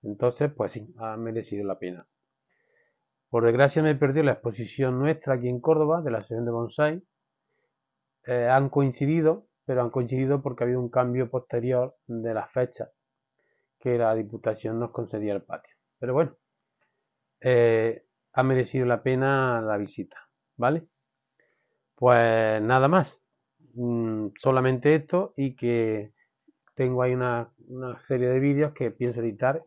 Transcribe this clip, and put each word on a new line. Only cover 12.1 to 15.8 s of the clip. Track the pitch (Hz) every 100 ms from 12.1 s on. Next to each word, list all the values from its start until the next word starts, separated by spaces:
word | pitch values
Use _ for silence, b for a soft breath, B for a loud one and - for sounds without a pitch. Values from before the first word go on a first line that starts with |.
| 117 113
las | 107 -
fechas | - 127 - - _ _ _ _ _ _ _ _ _
que | 127 120
la | 113 110
Diputación | 104 113 - 107 110 113
nos | 117
concedía | 117 113 110 104
el | 98
patio. | - 90 _ _